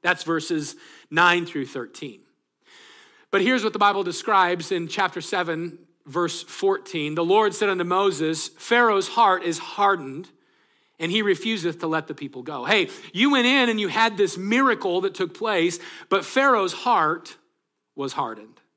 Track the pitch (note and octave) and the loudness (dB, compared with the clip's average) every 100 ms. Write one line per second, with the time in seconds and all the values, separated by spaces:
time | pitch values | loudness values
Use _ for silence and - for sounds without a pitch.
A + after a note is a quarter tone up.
0 | F3 F3 - E3 D#3 E3 C#3+ - - - | 0 -2 0 -4 -2 -4 -4 -10 -18 -20
1 | _ D#3 F3 F3 E3+ D3+ C3 C#3 A2+ - | _ 2 4 4 0 -6 -6 -8 -10 -12
2 | C#3+ G2 _ _ _ _ _ - - - | -16 -16 _ _ _ _ _ -20 -20 -20
3 | - _ _ G3 G3 B3+ G#3+ G#3+ G3+ G3 | -20 _ _ 0 2 2 0 2 2 2
4 | F3+ E3+ - G3+ F3 F3 D#3+ F#3 E3+ - | -2 -4 2 4 4 0 -2 -4 -4 -2
5 | F#3+ F3+ D3+ G3 E3+ D#3+ E3+ - _ _ | -2 -2 -6 -4 -2 -4 -6 -12 _ _
6 | - C#3+ E3+ - - - G3 F#3+ - E3 | -8 -4 -2 -4 -10 -2 0 0 -4 -6
7 | D3+ D#3 E3+ G3+ G#3+ F3 G#3 F#3 F3 F#3 | -4 -2 2 4 4 2 0 0 0 2
8 | G3 D#3 D#3 D#3 - - - A#3 A#3+ G3+ | 2 0 -2 -2 -6 -10 0 4 4 4
9 | F#3+ - A3 F#3 F3 D#3+ - - G3+ F#3+ | 0 4 4 4 0 -4 -6 0 2 2
10 | C3+ C3+ F#3+ _ _ _ _ _ _ _ | -4 -10 -14 _ _ _ _ _ _ _
11 | E3 G#3 G#3 F3+ A3 A3 E3+ D#3+ E3 D#3+ | -2 0 0 0 -2 -2 -4 -4 -4 -4
12 | D#3 D3+ C#3 C3 B2+ C#3+ B2+ G#3 E3+ - | -4 -12 -10 -12 -12 -10 0 2 2 -6
13 | - F3+ C4+ C#4 B3 C#4 B3 A3 G3+ G3+ | -12 0 2 4 4 4 2 0 -2 0
14 | A3+ G3+ G3 - G3 A#3+ C4+ A3+ F#3+ F3 | 0 2 0 0 -2 2 2 0 0 -2
15 | F#3+ - F3+ - A3 G3 E3+ E3+ - - | -2 -4 -6 -4 -2 0 0 -2 -10 -20
16 | - G3 - B3+ C#4 A#3+ F#3+ - - G#3+ | -2 -2 0 2 4 4 2 -2 2 4
17 | D#3 E3+ - - _ _ _ _ _ - | 4 0 -8 -20 _ _ _ _ _ -8
18 | C3+ C#3+ B2+ G#2+ G#2+ _ _ | -8 -4 -6 -8 -18 _ _